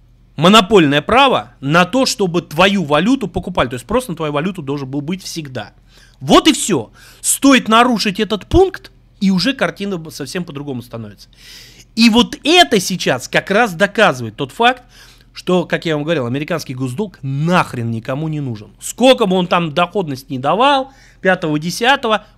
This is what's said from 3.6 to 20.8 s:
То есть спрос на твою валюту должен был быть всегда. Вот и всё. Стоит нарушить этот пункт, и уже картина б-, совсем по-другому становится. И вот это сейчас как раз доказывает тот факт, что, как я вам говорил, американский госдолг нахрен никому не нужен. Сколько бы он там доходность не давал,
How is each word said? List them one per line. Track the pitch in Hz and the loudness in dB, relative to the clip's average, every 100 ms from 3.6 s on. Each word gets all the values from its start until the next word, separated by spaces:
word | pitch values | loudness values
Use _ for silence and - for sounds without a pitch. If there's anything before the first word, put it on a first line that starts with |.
| 131 | -2
То | |
есть | 123 - | -4 -4
спрос | 233 247 | -4 -4
на | 160 | -6
твою | 156 | -4
валюту | 147 175 180 | -2 -4 -6
должен | 139 143 135 | -8 -8 -6
был | 143 | -8
быть | 143 190 | -6 -8
всегда. | - 170 143 127 101 _ _ _ _ _ | -8 -12 -10 -12 -14 _ _ _ _ _
Вот | 135 285 330 | 4 4 6
и | |
всё. | 254 - 160 107 _ - - | 0 0 -2 -4 _ -20 -10
Стоит | - - 269 262 185 | -6 2 4 4 4
нарушить | 220 254 226 220 190 | 2 4 2 -2 -4
этот | 208 208 - | -4 -6 0
пункт, | 330 381 - - _ _ _ | 2 2 0 -20 _ _ _
и | 196 | 0
уже | 185 196 | 2 0
картина | - 175 160 202 185 | -2 -4 -4 -8 -8
б-, | 156 | -10
совсем | - 139 185 | -12 -10 -8
по-другому | 170 139 143 123 | -10 -10 -10 -10
становится. | 113 117 110 101 - _ - - - - - - | -10 -14 -14 -18 -20 _ -20 -20 -20 -20 -12 2
И | 233 | 4
вот | 226 240 - | 4 0 -2
это | 262 359 349 214 | 2 4 4 2
сейчас | - 180 - 131 - | -2 -4 -2 -4 -2
как | 170 - | -4 0
раз | 196 240 | 0 0
доказывает | 165 196 202 202 131 117 101 | 0 -2 2 2 2 -8 -8
тот | 143 | -10
факт, | - 233 254 _ - - _ _ | 0 0 0 _ -20 -20 _ _
что, | - - 180 160 | -14 -2 -2 0
как | 160 170 | -4 -2
я | 151 | -4
вам | |
говорил, | 147 165 120 | -2 -2 -2
американский | 131 151 170 - | -6 -4 -6 -6
госдолг | 127 131 123 208 - | -8 -8 -6 -10 -8
нахрен | 135 139 160 180 143 123 117 | -8 -4 0 2 0 -4 -6
никому | 113 113 135 160 | -6 -6 -8 -6
не | 151 | -6
нужен. | 139 107 104 _ | -6 -10 -14 _
Сколько | - - 247 254 208 | -16 2 4 4 2
бы | 190 | 0
он | 175 | 2
там | 185 170 | 0 0
доходность | 147 175 208 165 131 - | -2 -2 -2 -6 -8 -8
не | 131 | -6
давал, | 135 180 269 277 | -2 0 2 0